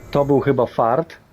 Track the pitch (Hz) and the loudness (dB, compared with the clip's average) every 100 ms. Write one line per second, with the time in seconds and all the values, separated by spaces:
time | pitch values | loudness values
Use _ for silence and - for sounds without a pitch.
0 | - 147 139 139 143 127 139 - 113 131 | -4 -2 2 2 2 0 -2 0 0 0
1 | 175 - _ | -4 -14 _